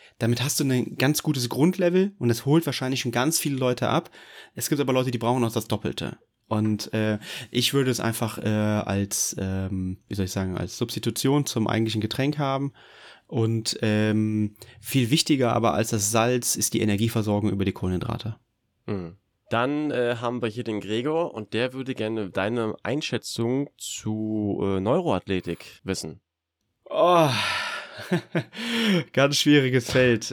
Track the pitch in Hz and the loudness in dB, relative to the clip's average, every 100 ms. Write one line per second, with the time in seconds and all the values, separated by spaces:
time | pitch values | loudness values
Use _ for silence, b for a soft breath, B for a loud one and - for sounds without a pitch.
0 | B - 113 117 131 - 139 127 - - | B -2 0 0 0 0 0 0 0 0
1 | 127 147 156 135 120 120 165 180 175 185 | 0 2 0 -2 -2 2 2 4 2 4
2 | 196 - 120 117 135 160 165 131 131 131 | 2 0 0 2 4 2 2 -4 -2 -2
3 | 123 120 135 160 151 131 127 123 117 143 | -2 0 0 0 0 0 0 0 0 0
4 | - B B B B - - 147 131 131 | -2 B B B B -8 -2 0 2 2
5 | 127 127 117 127 113 113 - 104 80 - | 2 0 0 2 2 0 -2 -4 -4 -4
6 | 67 - _ _ - 107 107 107 - 113 | -8 -10 _ _ -4 0 0 -2 -2 -2
7 | 107 107 B B 117 - 123 139 127 123 | 0 -2 B B -6 -2 0 2 2 0
8 | 113 117 113 - 107 107 107 107 - 98 | -2 -2 -4 -2 -2 0 2 0 0 -2
9 | 101 - - - 95 95 95 95 92 95 | -2 -2 -4 -4 -4 -2 -4 -4 -4 -6
10 | - 101 92 101 95 92 90 - 120 - | -8 -4 -2 -2 -4 -4 -6 -4 -6 -4
11 | 117 - 135 147 143 117 110 110 113 110 | -4 0 2 2 0 0 0 2 0 -2
12 | 107 - 139 147 139 135 139 B B B | -2 0 -2 0 -2 -2 -4 B B B
13 | B B - 120 113 113 110 - 110 107 | B B -6 0 0 0 -2 -2 2 2
14 | 107 107 107 107 104 - B B - 135 | 4 2 2 0 -2 -4 B B -2 0
15 | 117 143 - 139 123 113 113 80 113 113 | 2 2 2 2 4 2 2 2 0 0
16 | 101 113 117 127 - - - - 107 101 | 2 2 4 2 0 0 0 2 2 2
17 | 113 113 107 104 104 98 95 - 92 90 | 2 0 0 2 2 0 0 -2 -2 -2
18 | - - 110 110 _ _ _ _ - 101 | -2 -6 -6 -10 _ _ _ _ -8 -6
19 | 85 92 _ _ - 113 127 147 151 123 | -8 -14 _ _ -4 0 0 0 -2 0
20 | 120 117 120 123 117 110 113 107 95 110 | 0 0 -2 -2 -4 -4 -4 -4 -2 -2
21 | 131 160 170 110 107 110 127 131 131 120 | -2 -2 -4 -6 -6 -2 -2 -4 -8 -4
22 | 110 113 98 95 101 120 110 - - 143 | -4 -4 -4 -2 -2 0 -2 -4 -4 -4
23 | - 117 - - 117 131 143 - - - | -2 -6 -6 -4 -2 0 -4 -8 -12 -8
24 | 107 107 107 110 104 - 98 95 98 160 | -6 -4 -2 -2 0 0 0 0 2 2
25 | 170 92 - 92 87 82 - - - 92 | 2 -2 -2 -4 -4 -8 -10 -12 -6 -6
26 | 80 69 _ _ _ _ _ _ - - | -6 -12 _ _ _ _ _ _ -4 2
27 | 170 175 151 110 B B B B B B | 6 6 6 2 B B B B B B
28 | B 170 - - - - 233 233 226 180 | B -4 -2 -6 -6 -8 -4 0 2 2
29 | - - 139 143 147 147 131 127 120 131 | 2 2 2 4 6 6 6 2 2 4
30 | 127 113 - | 4 4 0